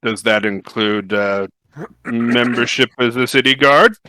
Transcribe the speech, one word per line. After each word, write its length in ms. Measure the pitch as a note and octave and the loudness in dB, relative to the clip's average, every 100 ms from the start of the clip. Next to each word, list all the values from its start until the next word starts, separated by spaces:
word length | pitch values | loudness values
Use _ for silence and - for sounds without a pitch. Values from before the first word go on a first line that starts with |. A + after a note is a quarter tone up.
Does 220 | A#2 G#2+ | -6 -4
that 220 | - G#2+ G#2 | 0 0 0
include, 680 | G2 - - G#2+ G#2 G2 | -6 -10 -4 -2 -2 -4
uh, 340 | G#2 G2+ G2 G2 _ _ - F3+ _ - | -4 -2 -2 -6 _ _ -18 -18 _ -8
membership 840 | A#2 A#2 A#2+ B2 A#2+ A#2 - B2+ _ | -4 0 0 0 0 -4 0 -2 _
as 160 | B2 A#2 | -2 0
a 120 | B2+ | -2
city 280 | C#3 C3 C3 | 0 2 4
guard? 420 | C#3 C#3+ A3 G#3+ | 4 6 4 0